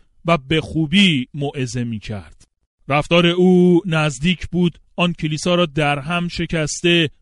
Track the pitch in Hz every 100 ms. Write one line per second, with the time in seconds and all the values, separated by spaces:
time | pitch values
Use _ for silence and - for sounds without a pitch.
0 | _ _ - 170 131 160 - 156 156 190
1 | 190 143 127 147 143 147 127 123 117 113
2 | - 104 85 _ _ _ _ _ - 143
3 | 143 170 170 175 180 180 180 170 190 160
4 | 156 139 160 175 - 170 175 - _ -
5 | 175 170 156 151 180 175 175 139 147 143
6 | 139 175 175 - 170 165 151 - 175 170
7 | 160 -